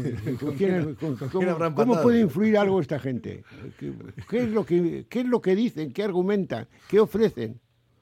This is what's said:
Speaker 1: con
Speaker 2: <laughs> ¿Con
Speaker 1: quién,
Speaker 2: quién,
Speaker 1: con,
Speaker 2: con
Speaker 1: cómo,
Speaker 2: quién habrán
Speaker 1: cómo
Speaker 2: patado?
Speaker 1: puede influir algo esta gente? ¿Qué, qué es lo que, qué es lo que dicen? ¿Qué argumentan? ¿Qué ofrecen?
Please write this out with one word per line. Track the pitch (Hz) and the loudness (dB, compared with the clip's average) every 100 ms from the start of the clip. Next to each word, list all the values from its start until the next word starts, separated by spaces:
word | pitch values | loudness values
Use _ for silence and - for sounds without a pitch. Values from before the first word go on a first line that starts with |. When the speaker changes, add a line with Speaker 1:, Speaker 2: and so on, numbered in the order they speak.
Speaker 1:
con | 127 117 104 127 | -4 -4 -6 -4
Speaker 2:
<laughs> | 147 | -4
¿Con | 143 | -2
Speaker 1:
quién, | 196 185 | 0 0
Speaker 2:
quién, | 156 139 | -2 -4
Speaker 1:
con, | 160 123 | -6 -6
Speaker 2:
con | 135 | -4
Speaker 1:
cómo, | 185 | 0
Speaker 2:
quién | 185 | 0
habrán | 160 165 | 0 0
Speaker 1:
cómo | 143 233 | 2 2
Speaker 2:
patado? | 196 240 | 4 4
Speaker 1:
puede | 233 | 4
influir | 202 151 220 208 | 4 2 4 4
algo | 202 190 | 4 2
esta | 143 143 | 0 -4
gente? | 135 120 101 95 - - 135 - | -4 -6 -6 -12 -14 -18 -18 -12
¿Qué, | 143 120 110 - - | -12 -12 -14 -16 -6
qué | 226 | -2
es | 233 | 0
lo | 214 165 | 0 2
que, | 175 170 139 - | 2 2 -2 -6
qué | 233 | -4
es | 254 | 0
lo | 233 | 0
que | 185 | 2
dicen? | 190 233 - 156 | 2 2 -2 -8
¿Qué | 117 | -4
argumentan? | 208 180 185 208 147 117 117 _ - | -2 0 0 0 0 -6 -8 _ 0
¿Qué | 196 | 4
ofrecen? | 214 202 214 - 110 113 _ _ _ _ | 4 4 0 0 -8 -10 _ _ _ _